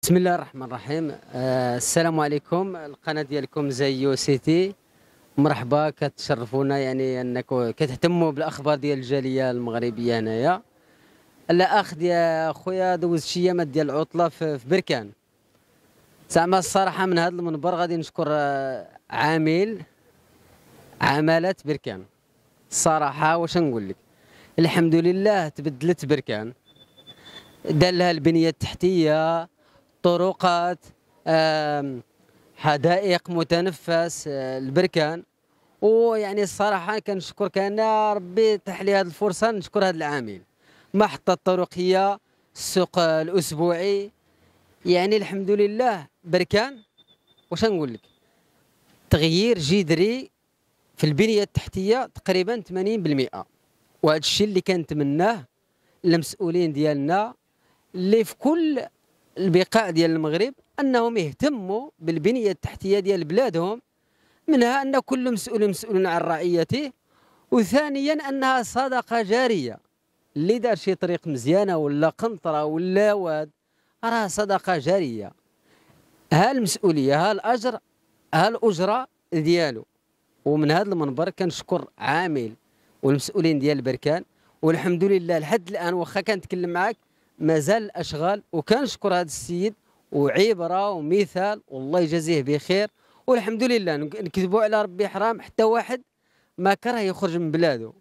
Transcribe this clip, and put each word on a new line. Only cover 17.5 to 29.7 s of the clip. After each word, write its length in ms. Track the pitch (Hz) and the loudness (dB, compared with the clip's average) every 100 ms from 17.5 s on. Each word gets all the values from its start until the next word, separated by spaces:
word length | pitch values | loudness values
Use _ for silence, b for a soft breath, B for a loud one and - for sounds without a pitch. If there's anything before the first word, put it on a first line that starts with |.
| 156 160 175 | -4 -2 -2
غادي 220 | 175 170 | -2 -2
نشكر، 280 | 156 - 156 | -6 -4 -2
آه، 580 | 151 143 139 135 127 85 - _ | 0 0 -2 -4 -8 -12 -20 _
عامل 720 | 117 143 160 156 165 208 208 160 _ _ _ _ _ _ _ _ - - - | -2 0 2 2 2 0 -4 -14 _ _ _ _ _ _ _ _ -20 -20 -4
عمالة 540 | - 139 156 165 180 190 139 | 0 2 2 2 0 -4 -6
بركان. 380 | 147 - 95 98 _ _ _ _ _ _ | -6 -6 -12 -14 _ _ _ _ _ _
الصراحة 680 | - 170 156 143 139 156 170 | -2 2 2 -2 0 0 2
واش 200 | 165 175 | 0 0
نقول 320 | 160 113 98 | 0 -2 -6
لك؟ 60 | 95 _ b b b b - | -12 _ b b b b 0
الحمد 360 | 165 175 165 165 | 2 4 4 4
لله 520 | 165 185 202 202 156 | 2 2 2 2 0
تبدلت 580 | - 147 131 156 175 135 | -6 -8 -4 -2 -2 0
بركان. 480 | 147 - 107 110 123 _ _ _ _ - B B B B - - | -2 -2 -8 -8 -14 _ _ _ _ -20 B B B B -14 -2
دار 280 | 151 180 | 2 2
لها 180 | 180 180 | 4 2
البنية 380 | 160 147 165 165 | 2 2 4 2
التحتية، 1000 | 156 - - 180 185 156 151 160 165 170 _ b | 0 -8 -2 0 2 2 2 0 -2 -6 _ b